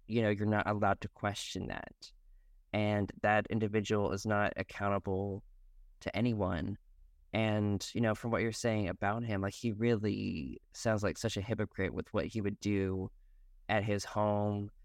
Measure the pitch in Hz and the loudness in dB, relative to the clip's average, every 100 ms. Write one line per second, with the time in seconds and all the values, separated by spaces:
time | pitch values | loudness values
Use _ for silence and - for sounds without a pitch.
0 | - 113 107 104 104 104 - 104 101 98 | -4 2 2 2 2 2 2 2 2 2
1 | - - 104 101 - 92 - - - - | -2 -4 -4 -4 -6 -6 -6 -8 -10 -16
2 | - - - - - - _ 104 104 104 | -20 -20 -20 -20 -20 -20 _ 0 2 2
3 | 98 - 107 107 - 110 107 107 101 107 | 0 0 2 4 2 0 0 0 2 2
4 | 98 95 110 104 104 - 95 - 101 98 | 2 0 0 2 0 -2 -6 -4 -2 -2
5 | 101 95 101 98 - - - - - - | -2 -2 -2 -6 -10 -20 -20 -20 -20 -10
6 | - 98 123 110 95 90 92 101 - - | -4 0 2 2 0 0 -2 -6 -10 -20
7 | - - - 107 110 107 104 101 - 92 | -20 -20 -4 0 2 4 2 2 -2 0
8 | 117 104 120 110 113 110 117 110 95 - | 2 2 0 0 0 0 0 0 0 -2
9 | 101 110 117 101 98 - 117 104 117 113 | -2 -2 -2 -2 -2 -2 -2 0 2 2
10 | 104 104 98 90 67 60 _ - 117 107 | 2 -2 -2 -4 -6 -10 _ -4 0 0
11 | 101 76 117 104 98 107 104 - 95 90 | 0 -2 -4 -4 -4 -2 -2 -2 -4 -2
12 | - 104 73 113 101 101 104 101 95 95 | -4 -2 -2 -2 -4 -2 0 0 0 -2
13 | 95 - - - - - - 107 101 101 | -6 -10 -20 -20 -20 -14 -2 0 2 -2
14 | - 104 104 104 104 104 101 - | -2 0 2 2 0 -2 -4 -10